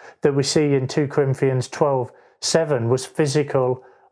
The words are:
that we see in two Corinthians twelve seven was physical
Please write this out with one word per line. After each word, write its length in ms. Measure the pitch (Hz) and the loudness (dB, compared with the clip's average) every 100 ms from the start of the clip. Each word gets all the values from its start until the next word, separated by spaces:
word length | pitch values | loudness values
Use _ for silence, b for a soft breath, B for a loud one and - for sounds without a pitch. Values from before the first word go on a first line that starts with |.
| B B | B B
that 120 | 151 | 0
we 80 | 139 | 2
see 320 | 135 165 147 | 0 2 2
in 140 | 139 127 | 2 0
two 180 | - 139 | -2 0
Corinthians 600 | 147 135 131 135 127 - | 0 0 0 0 0 -4
twelve 420 | - 147 135 120 b b b | -2 0 0 -4 b b b
seven 480 | - 160 156 131 117 | -2 0 2 0 0
was 180 | 127 - | 0 -2
physical 760 | - 151 147 143 135 127 127 B B B | -2 0 0 0 0 0 -2 B B B